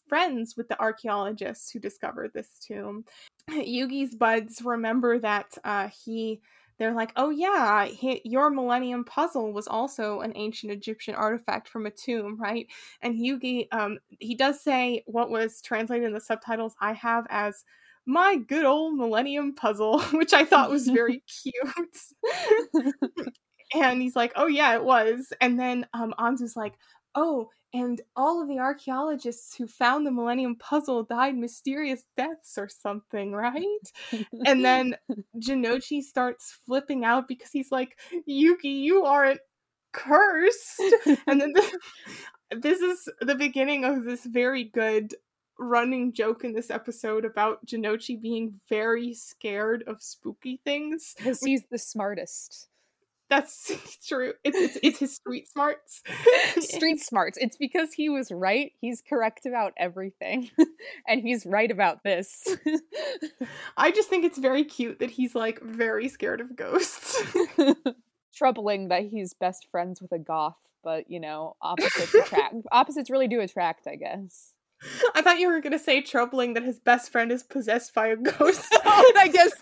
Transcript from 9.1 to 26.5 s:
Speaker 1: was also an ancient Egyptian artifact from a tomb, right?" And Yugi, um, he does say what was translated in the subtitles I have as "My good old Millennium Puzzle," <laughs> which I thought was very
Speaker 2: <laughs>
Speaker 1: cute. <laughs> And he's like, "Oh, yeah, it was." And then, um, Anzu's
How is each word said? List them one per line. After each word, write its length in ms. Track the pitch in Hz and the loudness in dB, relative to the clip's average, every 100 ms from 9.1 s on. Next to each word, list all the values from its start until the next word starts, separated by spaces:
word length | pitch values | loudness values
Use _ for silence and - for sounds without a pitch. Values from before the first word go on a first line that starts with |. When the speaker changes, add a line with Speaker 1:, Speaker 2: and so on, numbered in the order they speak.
| - 339 285 220 | -2 -2 -2 -4
Speaker 1:
was 160 | 208 208 | -6 -4
also 520 | 220 262 - 214 208 | -4 -4 -4 -4 -4
an 120 | 220 208 | -6 -6
ancient 360 | 214 220 214 | -8 -8 -10
Egyptian 420 | 202 202 220 - | -10 -10 -10 -8
artifact 540 | - 214 226 233 202 - | -4 -2 -2 -4 -6 -8
from 160 | 226 | -10
a 60 | 208 | -10
tomb, 500 | 208 - 233 202 214 | -8 -6 -6 -6 -6
right?" 260 | 214 233 - - - - | -6 -6 -8 -16 -20 -10
And 120 | 240 | -6
Yugi, 540 | 226 240 269 254 247 226 | -4 -2 -4 -4 -4 -4
um, 260 | 226 208 214 - - | -4 -4 -6 -14 -14
he 140 | 220 | -8
does 240 | 240 269 285 | 0 0 0
say 400 | - 262 247 240 - | 0 0 0 -4 -4
what 220 | 226 233 | -2 0
was 320 | 226 220 - | 0 -2 -6
translated 460 | - 214 226 240 233 | -6 -4 -2 -2 -2
in 80 | |
the 60 | 214 | -4
subtitles 540 | - 220 - 226 226 - | -4 -6 -4 -6 -6 -4
I 140 | 202 | -6
have 320 | 226 233 233 233 | -4 -2 -2 -2
as 340 | 214 208 202 - _ _ _ - | -4 -4 -6 -14 _ _ _ -2
"My 300 | 302 370 359 | 4 4 2
good 280 | 220 294 | 0 2
old 320 | 285 294 320 294 | 4 4 2 -2
Millennium 580 | 233 214 277 285 285 | 0 0 0 -2 -4
Puzzle," 460 | 277 220 208 214 285 | -2 -2 0 2 2
<laughs> 120 | - | 2
which 200 | 311 330 | 0 6
I 120 | - | 6
thought 260 | 294 285 269 | 8 6 6
was 180 | 285 247 | 2 2
very 340 | 247 233 254 - | 4 4 0 -8
Speaker 2:
<laughs> 100 | - | -14
Speaker 1:
cute. 120 | 269 247 269 339 339 - - - 453 719 640 440 466 | -10 -6 -6 -6 -8 -10 -16 -8 -6 -2 2 2 4
<laughs> 600 | 320 254 - 262 - - - _ _ - | 0 0 -2 -4 -4 -10 -12 _ _ -6
And 300 | 311 269 254 | 2 2 2
he's 140 | 254 247 | 0 0
like, 160 | 240 | 0
"Oh, 140 | - 320 | 2 2
yeah, 260 | 285 294 | 4 4
it 80 | 226 | 4
was." 480 | 240 247 220 240 262 - | 4 4 4 0 -6 0
And 180 | 247 240 | 2 2
then, 280 | 254 247 240 | 0 -2 -4
um, 180 | 233 226 - | -6 -6 -2
Anzu's 380 | 233 254 240 | -2 -2 -4